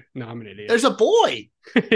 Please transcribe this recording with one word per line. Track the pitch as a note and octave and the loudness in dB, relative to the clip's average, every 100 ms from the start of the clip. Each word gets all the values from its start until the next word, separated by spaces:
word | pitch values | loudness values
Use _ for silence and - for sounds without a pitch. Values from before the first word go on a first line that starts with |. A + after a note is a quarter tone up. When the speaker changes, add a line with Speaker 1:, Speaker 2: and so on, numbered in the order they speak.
| - | -16
Speaker 1:
No, | C3+ A2+ | -14 -12
I'm | A#2 | -12
an | G#2+ | -14
idiot. | G2 G#2 | -12 -2
Speaker 2:
There's | A3+ | 0
a | B3+ | 2
boy. | F#3+ A3 A4+ F4+ A#2 - _ - | 2 2 4 2 0 -12 _ -4
Speaker 1:
<laughs> | A#3+ - | -2 2